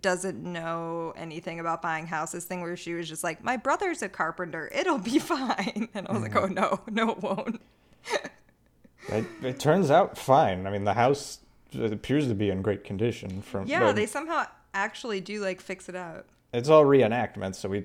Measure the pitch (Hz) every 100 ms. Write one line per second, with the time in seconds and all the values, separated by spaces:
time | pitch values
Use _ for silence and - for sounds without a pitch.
0 | 196 180 190 170 175 170 165 165 165 170
1 | 165 - 165 156 165 165 165 165 170 160
2 | 165 160 160 175 - 180 170 175 170 170
3 | 165 156 170 160 - 254 269 320 392 311
4 | 196 - 165 165 175 160 147 - 370 277
5 | 190 285 - 294 254 - 190 208 - 208
6 | 175 120 107 - 190 - - 190 - 220
7 | 226 - - 190 - 220 _ _ _ _
8 | - 427 - - _ _ _ _ _ _
9 | - 104 - - 127 131 143 180 151 160
10 | 196 - - 139 131 92 95 101 101 104
11 | 123 143 - - _ _ _ 135 117 107
12 | - 139 135 101 104 92 101 98 - 98
13 | 117 113 107 92 - 98 98 320 - 208
14 | 214 285 320 311 240 - _ 196 214 -
15 | 247 196 190 208 190 185 - 185 - 180
16 | 175 160 - _ _ 120 131 156 143 139
17 | 113 120 107 - 98 95 98 101